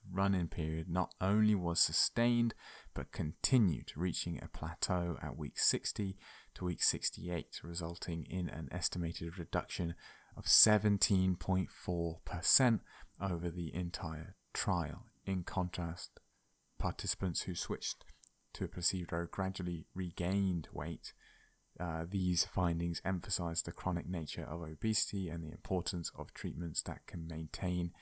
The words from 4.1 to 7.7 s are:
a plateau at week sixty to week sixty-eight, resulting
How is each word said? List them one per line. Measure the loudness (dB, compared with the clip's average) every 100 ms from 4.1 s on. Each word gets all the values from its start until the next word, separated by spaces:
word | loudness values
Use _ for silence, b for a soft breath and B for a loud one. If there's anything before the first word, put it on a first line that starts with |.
| -2 -4 -6
a | -6
plateau | -6 -6 -4 0 0 0 -2
at | -6 -6
week | -6 2
sixty | 2 2 0 -2 -4 -4 B B B -4
to | -2
week | 4
sixty-eight, | 4 4 0 -2 -4 -4 -4 -10
resulting | -8